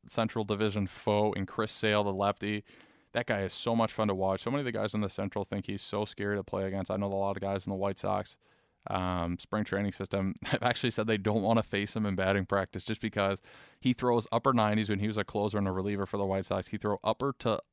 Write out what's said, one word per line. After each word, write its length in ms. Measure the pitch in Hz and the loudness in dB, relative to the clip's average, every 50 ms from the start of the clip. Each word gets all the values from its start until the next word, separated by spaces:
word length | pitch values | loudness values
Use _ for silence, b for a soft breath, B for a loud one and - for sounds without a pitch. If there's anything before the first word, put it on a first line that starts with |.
| - - | -16 -6
central 360 | - - 113 107 - 113 107 | -2 -2 -2 0 0 -4 0
division 420 | 101 107 101 110 107 101 107 98 | 0 0 2 2 0 2 0 -2
foe 460 | 92 - - - 113 104 104 107 107 | -4 -6 -4 0 2 4 4 4 2
in 140 | 98 101 95 | 0 -2 -6
Chris 260 | - - - 107 107 | -4 -2 -4 -2 -2
Sale, 320 | - - - 107 107 104 101 | 0 0 2 4 4 4 2
the 80 | 101 | 2
lefty. 520 | 95 95 98 101 104 - - 104 104 104 B B B B B B B B B B | 0 2 2 2 2 0 -2 -2 -2 -2 B B B B B B B B B B
That 140 | - 120 117 | -4 -2 0
guy 160 | - 117 101 | 0 0 0
is 120 | 95 92 - | 0 -2 -4
so 200 | - - 123 117 | -4 -2 0 2
much 180 | 117 113 110 | 2 2 2
fun 160 | - - 110 104 | 2 0 0 2
to 60 | 98 | 2
watch. 280 | 95 95 95 95 95 | 2 2 0 0 0
So 80 | - 117 | 0 -2
many 100 | 131 143 | -2 -2
of 40 | 135 | -2
the 60 | 123 | -2
guys 220 | 113 107 107 107 - | -2 -2 -2 -2 0
in 60 | 107 | -2
the 80 | 104 98 | -2 -2
Central 360 | - - 104 98 - 104 98 | -4 -4 -6 -4 -4 -4 -4
think 220 | _ - 101 - | _ -4 -6 -4
he's 140 | - 101 98 | -6 -8 -8
so 240 | - - - 104 104 | -6 -4 -4 -4 -4
scary 320 | - - - 101 101 104 | -4 -4 -4 -2 -2 -2
to 80 | 101 92 | -2 -4
play 220 | - - 95 98 | -4 -4 -2 -2
against. 240 | 98 98 98 95 - | -2 -2 -4 -4 -2
I 60 | 98 | -2
know 100 | 101 101 | -2 -2
a 80 | 98 98 | -2 0
lot 220 | 98 98 98 98 | 0 0 0 -2
of 40 | 98 | -2
guys 260 | 98 98 98 98 - | -2 -2 -2 -2 -2
in 40 | 98 | -4
the 60 | 98 | -2
White 220 | 95 98 98 95 - | 0 0 -2 -2 -2
Sox, 380 | - 101 98 98 101 - - _ b b b b b b b b b - | -2 0 0 0 -2 -6 -12 _ b b b b b b b b b -4
um, 480 | 98 92 90 90 90 90 85 85 90 90 | -2 0 0 0 0 0 0 -2 -2 -4
spring 260 | - _ - 107 107 | -4 _ -2 -2 0
training 280 | - - 98 104 101 | 0 0 0 0 -2
system 420 | - - 98 - - 98 95 98 85 - | -2 -4 -6 -2 0 0 0 0 -2 -4
<laughs> 60 | - | -4
have 180 | - - - | -4 -2 0
actually 280 | - 123 120 - - 120 | 2 0 0 2 0 0
said 160 | - - 107 | 0 0 2
they 100 | 110 110 | 2 2
don't 260 | 104 95 107 104 110 | 2 2 2 2 4
wanna 200 | 95 107 113 113 | 4 4 4 4
face 340 | 107 - - 98 101 101 - | 2 0 -2 -2 -2 -2 -2
him 80 | 113 107 | -2 0
in 120 | 101 95 | 0 0
batting 280 | 90 95 95 98 101 92 | 2 2 4 4 2 2
practice 400 | - 98 98 95 - - 95 - | 2 0 0 0 -2 -6 -10 -6
just 160 | - 110 - | -6 -6 -2
because 400 | - 110 - 107 98 98 98 - B B B B B B B B | -4 -2 0 2 2 2 0 -2 B B B B B B B B
he 140 | - 123 123 | 0 0 2
throws 320 | - 127 123 120 120 110 - | 2 2 2 2 2 2 0
upper 220 | 113 113 - 139 | -2 2 2 4
nineties 380 | 127 120 107 107 104 110 107 98 | 4 6 4 4 4 2 2 2
when 80 | 107 98 | 0 0
he 100 | 101 110 | 0 0
was 80 | 107 | 0
a 80 | 107 101 | -2 -2
closer 320 | - - 104 101 104 101 | -2 0 0 0 2 0
and 100 | 104 98 | 0 0
a 60 | 95 | 2
reliever 320 | 92 95 92 104 104 98 98 | 0 0 0 -2 -2 -2 -2
for 140 | - - 101 | -2 -2 -2
the 80 | 101 | 0
White 200 | 95 95 98 92 | 0 0 0 0
Sox. 220 | - 98 95 92 - | 0 -2 -2 -2 -4
He 80 | - | -8
throw 220 | 104 - 104 101 - | -4 0 -2 -2 0
upper 320 | - 107 110 _ 131 139 135 _ | 0 -2 0 _ -2 -4 -4 _
to 220 | - 120 104 - - _ | 0 0 0 0 -4 _